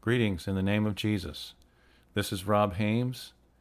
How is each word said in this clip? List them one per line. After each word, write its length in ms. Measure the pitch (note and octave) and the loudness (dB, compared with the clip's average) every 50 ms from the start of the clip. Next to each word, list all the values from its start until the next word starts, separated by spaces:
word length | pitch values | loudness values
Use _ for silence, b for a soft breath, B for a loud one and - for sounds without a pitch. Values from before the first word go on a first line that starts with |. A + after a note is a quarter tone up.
| - A2 | 2 2
Greetings 400 | A#2 B2 A#2 G#2+ G2 E2+ - - | 2 4 4 2 0 -2 -2 -2
in 80 | F#2+ | 0
the 80 | F#2+ F#2+ | 0 2
name 220 | G2 G2+ G#2+ G#2+ | 2 2 2 2
of 100 | G#2+ G2+ | 0 -2
Jesus. 580 | - - G#2+ G#2+ G2+ F2 F#2 - - - - - _ b b b b b b b b b b b | -2 0 0 0 0 -2 -6 -10 -12 -14 -14 -18 _ b b b b b b b b b b b
This 180 | G#2+ G2+ - | -4 -2 -2
is 160 | - G2 F#2+ G2+ | -4 -6 -2 2
Rob 280 | G#2 G#2 G#2 G#2 F#2 | 4 4 4 2 2
Hames. 580 | F2+ A2 G#2 A2 A#2 B2 B2+ B2+ - - - - _ _ _ b b | 0 0 0 2 0 0 -2 -4 -8 -12 -18 -20 _ _ _ b b